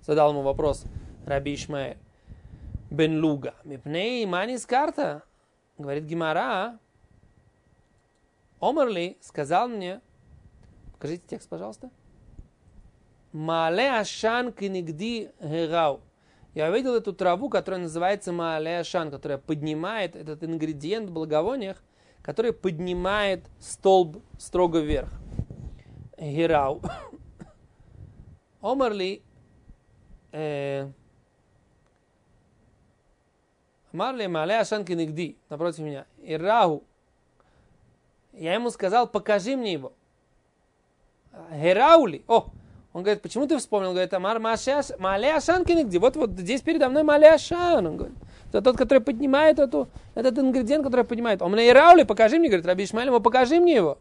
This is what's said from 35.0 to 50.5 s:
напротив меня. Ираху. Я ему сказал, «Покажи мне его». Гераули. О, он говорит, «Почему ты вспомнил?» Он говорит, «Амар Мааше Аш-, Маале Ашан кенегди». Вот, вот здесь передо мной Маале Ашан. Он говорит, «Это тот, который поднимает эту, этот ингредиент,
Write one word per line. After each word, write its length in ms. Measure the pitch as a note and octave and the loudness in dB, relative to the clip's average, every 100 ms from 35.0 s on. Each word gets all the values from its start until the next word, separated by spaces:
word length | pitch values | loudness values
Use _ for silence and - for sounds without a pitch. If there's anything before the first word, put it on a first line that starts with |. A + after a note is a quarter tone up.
| D#3+ D3+ D#3+ - _ | -6 -6 -10 -12 _
напротив 300 | D3 F3 D#3 | -6 -6 -6
меня. 260 | D3+ C#3 - _ | -10 -12 -16 _
Ираху. 640 | - D#3 F3+ A#3 F#3+ D3 _ _ _ _ _ _ _ _ _ _ _ _ _ _ _ | -10 -6 0 2 2 0 _ _ _ _ _ _ _ _ _ _ _ _ _ _ _
Я 200 | A3+ E3 | -12 -6
ему 160 | G3+ A#3+ | -4 -4
сказал, 380 | A3+ F#3+ A3 A#3 | -4 0 0 0
«Покажи 480 | G#3 G3+ G#3 F#3+ C4+ | -4 -2 -2 -2 -6
мне 180 | A3+ | -4
его». 200 | D#3+ C3 _ _ _ _ _ _ _ _ _ _ _ _ _ _ - E3 | -6 -10 _ _ _ _ _ _ _ _ _ _ _ _ _ _ -20 -16
Гераули. 720 | D#3 D#3+ F#3 C#4 E4+ A#3+ C#3+ - | -2 2 4 8 8 6 -4 2
О, 240 | A3+ - - - - _ | 2 2 -18 -20 -20 _
он 80 | E3+ | -6
говорит, 220 | F#3+ G3+ | -2 -2
«Почему 240 | F3 A3+ C#4+ | -4 -4 0
ты 100 | D#4 | -2
вспомнил?» 320 | - G#3 F#3 | 0 -2 0
Он 60 | F3+ | -2
говорит, 180 | F3+ | -2
«Амар 260 | F#3+ F#3+ A3+ | -2 -2 -2
Мааше 320 | A3+ A3+ - | -2 -4 -2
Аш-, 280 | C#4+ C4+ - | -2 -2 -4
Маале 340 | F#3 G3 B3+ | -2 0 0
Ашан 320 | D#4 - F4+ F4 | 0 2 0 4
кенегди». 320 | E4+ B3+ F3 | 2 2 2
Вот, 180 | A#3 D#4 | 2 2
вот 160 | A#3+ | -4
здесь 300 | F3+ F3 B3+ | -4 -4 -4
передо 280 | D4+ E4 C4+ | -2 0 2
мной 120 | C#4 | 2
Маале 300 | D#4 D4 D#4 | 4 10 10
Ашан. 560 | D#4+ - F4 F4 D#4+ E3+ | 10 4 -2 2 2 0
Он 100 | - | -4
говорит, 200 | - - - - - | -10 -12 -20 -20 -4
«Это 120 | - | 0
тот, 160 | A3+ B3 | 2 2
который 220 | C4 C4+ | 4 4
поднимает 580 | A#3 A3+ C#4 C4+ D#4 D4+ | 2 -2 0 4 6 6
эту, 300 | C#4 D4 B3 - - | 2 0 -4 -10 -12
этот 240 | - B3+ A#3+ | -2 -2 2
ингредиент, 460 | C4 | 2